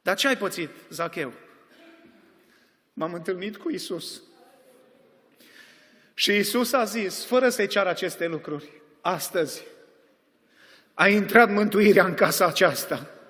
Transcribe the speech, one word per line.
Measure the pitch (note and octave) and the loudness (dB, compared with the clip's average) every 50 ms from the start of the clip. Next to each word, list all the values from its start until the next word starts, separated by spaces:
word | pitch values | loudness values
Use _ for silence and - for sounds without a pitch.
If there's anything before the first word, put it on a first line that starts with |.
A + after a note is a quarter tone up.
Dar | _ F3+ F#3+ | _ -2 -2
ce | G3+ - | 0 0
ai | C#4 B3+ | -2 0
pățit, | - G#3 F#3 - - E3 C#3+ - - - _ | 0 -4 -6 -6 -8 -10 -10 -12 -20 -20 _
Zacheu? | E3 D3+ E3+ E3 - F3+ D3 B2 A2+ - - - _ _ _ _ _ _ - - - _ _ - _ _ _ _ _ _ _ _ _ _ _ _ _ _ _ _ _ | -8 -8 -8 -6 -6 -8 -8 -8 -10 -16 -20 -20 _ _ _ _ _ _ -20 -20 -20 _ _ -20 _ _ _ _ _ _ _ _ _ _ _ _ _ _ _ _ _
M-am | - D#3+ E3 F3 | -8 -8 -8 -8
întâlnit | F3 E3 F#3+ F#3 F3+ F#3+ G#3+ G#3+ | -8 -8 -8 -8 -6 -8 -10 -12
cu | - - E4+ | -8 -8 -8
Iisus. | D4 F3+ - - F#3+ E3 - - - - - _ _ _ - _ _ _ _ _ _ _ _ _ _ _ _ _ _ _ _ _ _ _ - - - - - - - _ _ _ _ _ _ _ _ | -8 -8 -8 -10 -10 -10 -10 -14 -16 -18 -20 _ _ _ -20 _ _ _ _ _ _ _ _ _ _ _ _ _ _ _ _ _ _ _ -20 -20 -20 -20 -20 -20 -20 _ _ _ _ _ _ _ _
Și | - - - | -2 0 2
Iisus | G3+ G#3 G3+ G3+ - - A#3+ A#3+ - | 2 2 0 0 0 -2 0 0 0
a | C4 A3+ | 0 0
zis, | G3+ G3+ A#3 G3+ F#3 - - - | 0 -2 -4 -4 -4 -6 -10 -6
fără | - A#3+ B3+ B3+ B3 | 0 0 2 2 2
să-i | - - G3+ | 2 0 -2
ceară | G3 - G3+ G3 F#3 | 0 0 0 0 0
aceste | E3+ - F#3 F3 - - E3+ | -2 -2 -4 -6 -4 -4 -6
lucruri, | E3+ E3 D3+ D#3 D#3 D3+ C#3+ - - - - - _ _ _ | -4 -4 -8 -8 -8 -10 -10 -10 -16 -20 -20 -20 _ _ _
„Astăzi | - E3+ F#3 D#3 - - - F3+ D#3+ C3+ - - - - - - - _ _ _ _ _ _ _ _ _ _ _ _ _ _ _ - _ - _ _ _ _ | -4 -4 -4 -4 -6 -4 -2 -2 -2 -2 -6 -14 -16 -20 -20 -20 -20 _ _ _ _ _ _ _ _ _ _ _ _ _ _ _ -20 _ -20 _ _ _ _
a | - E3+ | 0 2
intrat | G3 G3+ G#3 G3 - - A#3 A#3 G#3 | 4 4 2 0 4 6 6 6 6
mântuirea | G3+ G#3 G#3 G3+ - G3+ G#3+ G#3 F#3+ F#3+ F3+ | 4 0 0 2 4 6 6 8 8 6 6
în | F#3 D#3 | 4 2
casa | - G3+ - - - F#3+ | 2 2 2 4 2 2
aceasta | E3+ D3 - F#3+ E3+ C3 - - - D3+ B2 - - - - - | 2 4 4 2 2 2 0 -6 -6 -6 -8 -8 -14 -18 -20 -20